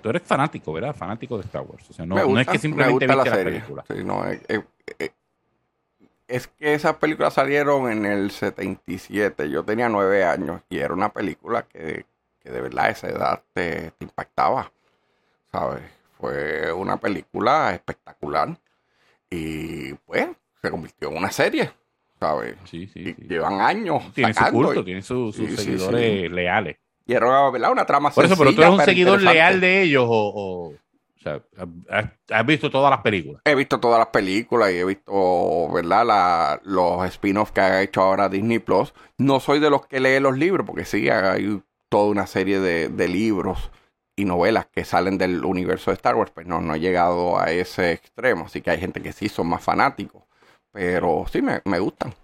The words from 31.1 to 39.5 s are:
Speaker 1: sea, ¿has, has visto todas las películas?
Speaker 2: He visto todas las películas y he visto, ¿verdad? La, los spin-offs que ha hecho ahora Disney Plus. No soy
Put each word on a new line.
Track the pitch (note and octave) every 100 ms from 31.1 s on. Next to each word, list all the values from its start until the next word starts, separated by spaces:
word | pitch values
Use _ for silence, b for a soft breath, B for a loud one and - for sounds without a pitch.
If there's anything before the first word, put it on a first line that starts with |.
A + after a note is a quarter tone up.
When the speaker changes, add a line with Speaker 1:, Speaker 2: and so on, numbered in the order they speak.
| _
Speaker 1:
sea, | - D2 _ - F2+ E2+ F#2
¿has, | - A2 _ -
has | A2 A#2
visto | D#3 D3
todas | C3+ C#3
las | B2+
películas? | A#2 G2+ C#2+ C#2+
Speaker 2:
He | D3+ C3+
visto | C3+ C3
todas | A#2 A#2
las | A2+
películas | A#2+ G2 G2 A#2+ A#2+ G#2
y | F2
he | F2+
visto, | F#2+ - G2 F#2 F2+ F2+ E2 D#2+
¿verdad? | E2+ E2+ G2 A#2+
La, | G#2 F2+ E2+ D2+ D2
los | - F#2 F2+ F2 F#2
spin-offs | - G2+ G2 G#2
que | -
ha | F#2+ F#2+
hecho | G2 -
ahora | F#2+ F#2+ G2
Disney | F#2+ A2 A#2
Plus. | - G2 C3+ b b -
No | C3+ C3+
soy | -